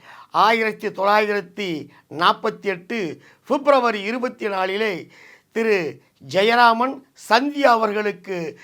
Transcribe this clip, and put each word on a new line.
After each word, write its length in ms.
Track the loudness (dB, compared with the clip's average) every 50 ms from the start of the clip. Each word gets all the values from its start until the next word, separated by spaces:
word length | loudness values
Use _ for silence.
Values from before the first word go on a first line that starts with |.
| _ -20 -20 -20 -12 _
ஆயிரத்தி 580 | 2 4 4 4 4 2 0 -2 -4 -4 -8 -8
தொள்ளாயிரத்தி 1000 | -4 -2 2 2 4 2 2 0 -2 -4 -4 -8 -10 -8 -6 -6 -6 -6 -8 -12 _ _ _ -10
நாற்பத்தி 500 | -4 0 2 2 2 0 -2 -8 -6 -6
எட்டு 600 | -6 -6 -6 -6 -6 -8 -6 -6 -6 -6 -8 -10 _ -20 _ _ _
பிப்ரவரி 560 | -4 -4 0 2 2 2 4 2 0 -2 -2
இருபத்தி 460 | -4 -6 -6 -4 -6 -8 -8 -6 -8 -6
நாலிலே 600 | -4 -4 -4 -2 -2 -2 -4 -4 -4 -6 -10 -14 -20 -20 -20 -20 -20 _ _ _
திரு 480 | -6 -2 0 0 0 0 0 -4 -8 -12 _ _ _ _ -10 -4
ஜெயராமன் 680 | -2 0 2 2 4 4 4 4 4 2 -2 -4 -4 -8 -14 _ _ -10 -2 2
சந்தியா 300 | 2 2 2 0 -2 2
அவர்களுக்கு 1000 | 4 4 4 4 2 0 -2 -2 -2 -4 -6 -8 -8 -8 -6 -6 -6 -8 -10 -14